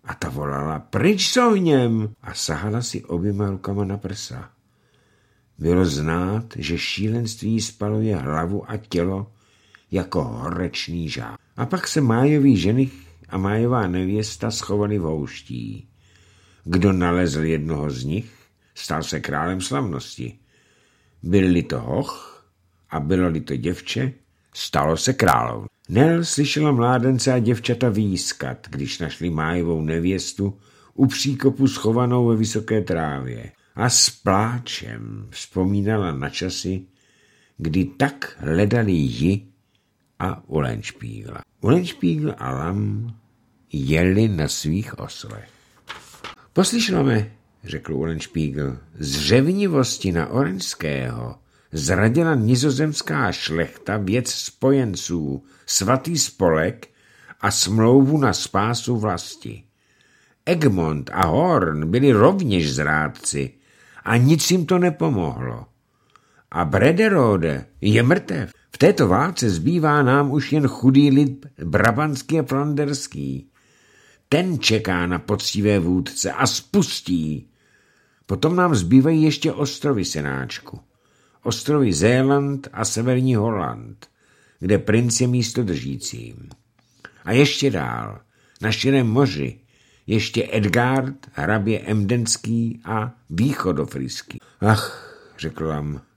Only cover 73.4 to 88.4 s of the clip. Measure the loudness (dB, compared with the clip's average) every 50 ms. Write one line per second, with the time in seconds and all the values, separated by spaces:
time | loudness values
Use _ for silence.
73.4 | -10 _ _ _ _ _ _ _ _ _ _ _ _ _ _ _ _ _ 0 0
74.4 | 2 0 -2 0 2 2 2 2 2 0 0 0 0 0 -2 -4 -2 -2 -4 -2
75.4 | -2 -4 -2 0 2 2 2 2 2 2 2 0 0 -4 -6 -4 -4 -4 -2 0
76.4 | 0 0 0 -4 -8 _ 2 2 2 2 -2 -8 -4 -2 -2 -2 -2 -2 -4 -6
77.4 | -8 _ _ _ _ _ _ _ _ _ _ _ _ _ _ _ _ -6 -4 0
78.4 | 0 2 2 4 2 4 2 2 2 6 4 6 6 6 4 4 4 4 2 0
79.4 | -2 -4 -2 -2 -4 -4 -4 -4 -2 -2 0 0 -2 -4 -4 -4 -4 -4 -4 -4
80.4 | -6 -8 -10 -14 -14 -16 -18 -18 -18 _ _ _ _ _ _ _ _ _ _ _
81.4 | _ -4 -4 -4 0 0 2 2 4 2 2 4 4 4 4 4 4 4 2 2
82.4 | 2 0 -4 -6 -8 -12 -6 -6 -4 -4 -2 -2 0 0 0 2 2 2 2 2
83.4 | 2 0 0 -2 -4 -4 -6 -8 -12 -16 -18 _ -20 _ _ _ _ _ _ _
84.4 | _ _ _ _ 2 2 2 2 4 4 2 4 4 2 2 2 2 2 2 0
85.4 | 0 -2 -2 -4 -2 -2 -2 -4 -4 -8 -8 -8 -10 -12 -12 -12 -14 -16 -16 -18
86.4 | -20 -20 -20 _ _ _ _ _ _ _ _ _ _ -20 _ _ _ 2 4 6
87.4 | 6 4 4 0 0 0 0 0 -2 -2 -4 -6 -8 -8 -12 -16 _ _ _ _